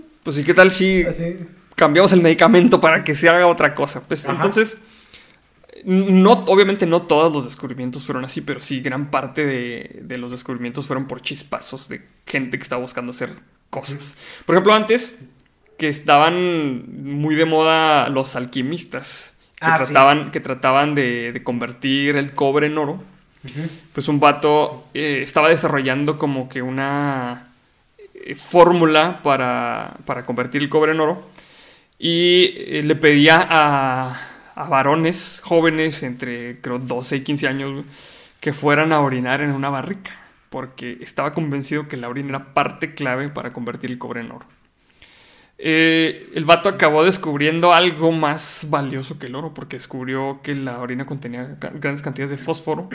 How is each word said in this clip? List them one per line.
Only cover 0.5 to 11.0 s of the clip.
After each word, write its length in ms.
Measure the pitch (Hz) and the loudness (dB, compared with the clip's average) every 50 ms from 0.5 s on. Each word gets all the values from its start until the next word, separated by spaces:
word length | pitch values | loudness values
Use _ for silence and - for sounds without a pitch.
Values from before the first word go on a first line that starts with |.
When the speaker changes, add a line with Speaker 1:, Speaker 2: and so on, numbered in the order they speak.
| 170 | 6
Speaker 1:
tal 160 | 185 185 190 | 8 8 8
si 320 | 185 - 185 185 190 185 165 | 6 4 2 2 2 2 2
Speaker 2:
Así. 320 | 170 - - 170 170 180 - - - - - _ _ _ | 0 -2 -4 -6 -6 -8 -10 -14 -18 -20 -20 _ _ _
Speaker 1:
cambiamos 380 | - 170 151 147 170 196 185 190 | 2 4 4 6 6 6 6 6
el 80 | 180 170 | 6 6
medicamento 580 | 165 165 151 170 165 - 180 175 247 185 147 | 6 6 6 6 8 8 8 8 8 6 6
para 220 | - 160 160 160 - | 6 4 4 2 2
que 100 | 156 151 | -2 -2
se 140 | 147 170 165 | 2 4 4
haga 180 | 165 175 180 | 6 6 6
otra 280 | 175 165 170 151 147 147 | 4 4 4 2 0 0
cosa?". 280 | - 139 139 - 139 - | -2 -4 -6 -6 -8 -8
Pues, 180 | - 165 147 - | -8 -8 -6 -4
Speaker 2:
Ajá. 100 | 165 165 | -4 -4
Speaker 1:
entonces, 440 | - 202 202 208 214 220 214 - - - _ _ - _ _ - - - - _ _ _ _ _ _ _ _ - - - | -2 -2 0 2 0 0 0 -4 -10 -18 _ _ -20 _ _ -20 -20 -20 -20 _ _ _ _ _ _ _ _ -20 -10 -2
no, 480 | - 185 190 196 196 185 185 185 208 240 - - | 2 2 2 4 6 6 8 8 8 8 6 4
obviamente 400 | 160 190 196 202 196 208 208 190 | 4 4 6 6 4 2 0 0
no 160 | 165 165 170 170 | 2 2 0 2
todos 300 | - 160 147 160 170 151 | 2 4 4 4 4 2
los 120 | 147 123 | 0 -4
descubrimientos 600 | 120 - - - 127 120 123 127 127 123 143 - | -6 -10 -12 -12 -12 -10 -8 -8 -8 -8 -8 -8
fueron 200 | - 135 127 131 | -8 -8 -8 -8
así, 160 | 131 - 156 | -8 -10 -8
pero 200 | 147 - 143 - | -8 -8 -8 -8
sí 200 | - - 139 131 | -8 -8 -8 -6
gran 300 | 131 139 127 139 147 147 | -6 -6 -6 -6 -4 -4
parte 360 | 139 135 135 127 - 156 151 | -4 -4 -4 -4 -4 -4 -4
de, 540 | 143 135 123 120 120 120 - - - - - - | -2 -2 -4 -6 -8 -10 -12 -14 -16 -18 -18 -16
de 160 | - 127 123 | -14 -12 -12
los 120 | 120 123 | -10 -12
descubrimientos 560 | 123 123 - - 127 120 120 120 120 147 139 | -12 -12 -10 -10 -10 -8 -8 -8 -8 -8 -8
fueron 200 | - 131 131 | -6 -6 -6